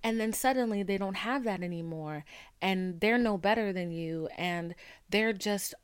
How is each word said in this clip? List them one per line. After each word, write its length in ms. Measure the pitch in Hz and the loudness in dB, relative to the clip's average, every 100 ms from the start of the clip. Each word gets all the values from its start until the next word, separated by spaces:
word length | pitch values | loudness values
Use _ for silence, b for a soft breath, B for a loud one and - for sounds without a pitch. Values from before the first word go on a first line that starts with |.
and 180 | 226 226 | 0 0
then 120 | 220 | 0
suddenly 500 | 220 262 262 240 202 | 2 2 4 2 0
they 160 | 196 196 | 0 0
don't 180 | 196 190 | -2 -4
have 280 | 214 269 | -2 -2
that 180 | 233 185 | 0 -2
anymore, 640 | 180 170 165 160 151 151 151 B B _ | -4 -4 -6 -6 -6 -8 -10 B B _
and 400 | 185 190 185 170 | 0 2 0 0
they're 160 | 208 240 | 4 4
no 220 | 233 202 | 4 2
better 340 | 180 226 208 | 2 2 2
than 180 | 185 175 | -2 -4
you, 380 | 165 165 160 160 - | -4 -4 -2 -4 -2
and 380 | 180 175 170 175 B B _ | -2 -2 -4 -10 B B _
they're 240 | 202 220 | 2 2
just 420 | 202 214 202 - - | 0 -2 -2 -4 -10